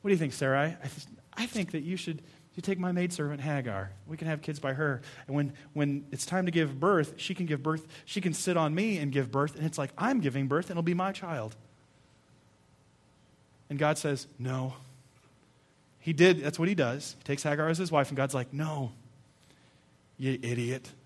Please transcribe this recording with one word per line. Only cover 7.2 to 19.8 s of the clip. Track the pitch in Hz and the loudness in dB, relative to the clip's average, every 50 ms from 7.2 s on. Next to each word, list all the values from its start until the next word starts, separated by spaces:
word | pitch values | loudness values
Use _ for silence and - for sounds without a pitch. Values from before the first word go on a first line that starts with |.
| - - 190 | -6 -6 -4
can | - 180 | -4 -2
give | 165 151 139 131 | -2 -2 -2 0
birth, | 156 156 160 156 - - - - | 0 -2 -2 -4 -10 -18 -20 -14
she | - - 208 | -6 -6 -2
can | 190 185 156 | 0 0 -2
sit | - - - 180 | 0 0 2 2
on | 170 160 151 151 | 4 4 4 2
me | 170 208 226 208 175 | 2 2 2 0 0
and | 147 143 131 | 0 0 2
give | 139 135 117 | 2 0 2
birth. | 110 139 143 156 143 | 2 0 0 0 0
And | - 151 | -2 -4
it's | 160 160 - | -4 -2 -2
like, | 143 135 - | -4 -4 -2
I'm | - 180 233 277 254 | 0 0 2 2 4
giving | 170 139 120 139 139 135 | 2 2 0 0 0 2
birth | 139 156 175 | 2 0 0
and | - 185 | 0 -2
it'll | 170 170 | -2 0
be | 170 175 | 0 2
my | 175 185 196 190 | 2 0 -2 -4
child. | - - 175 165 135 110 110 110 - - - _ _ _ _ _ _ _ _ _ _ _ _ - _ _ _ _ _ _ _ _ _ _ _ _ _ _ _ _ _ _ _ _ _ _ _ _ _ - _ | -6 -6 -6 -4 -4 -4 -6 -8 -14 -20 -20 _ _ _ _ _ _ _ _ _ _ _ _ -20 _ _ _ _ _ _ _ _ _ _ _ _ _ _ _ _ _ _ _ _ _ _ _ _ _ -14 _
And | 147 139 | -2 2
God | 151 151 156 | 4 4 2
says, | 151 - 156 143 131 - - - - | 2 2 0 -2 -2 -4 -10 -12 -8
"No." | 120 127 127 131 131 131 127 - - - - - - - _ - _ - _ _ _ _ _ _ _ _ _ _ _ _ _ _ | -6 -4 -2 -2 -4 -4 -6 -10 -16 -20 -20 -20 -20 -20 _ -20 _ -20 _ _ _ _ _ _ _ _ _ _ _ _ _ _
He | - 160 165 | -4 -4 4
did, | 143 170 185 185 156 139 | 8 10 8 8 8 4
that's | 147 147 - | -2 0 0
what | 165 180 | 0 0
he | 208 | 2
does. | 175 143 120 120 139 - - - | 2 2 0 0 -4 -6 -10 -14
He | - - | -14 -4
takes | - 143 139 - | -4 -4 -2 0
Hagar | 156 147 147 156 160 | 0 0 0 2 0
as | 165 160 | 0 0
his | 190 175 | 0 2
wife, | 165 147 139 - | 2 2 2 2
and | 147 131 | 2 0
God's | 135 135 135 | 0 0 0
like, | 135 123 127 - | -2 -4 -4 -4
"No, | 139 156 156 156 147 135 117 110 - - - - - - _ _ _ _ - - _ _ - _ - | -4 -4 -4 -2 -4 -4 -6 -6 -10 -20 -20 -20 -20 -20 _ _ _ _ -20 -20 _ _ -20 _ -20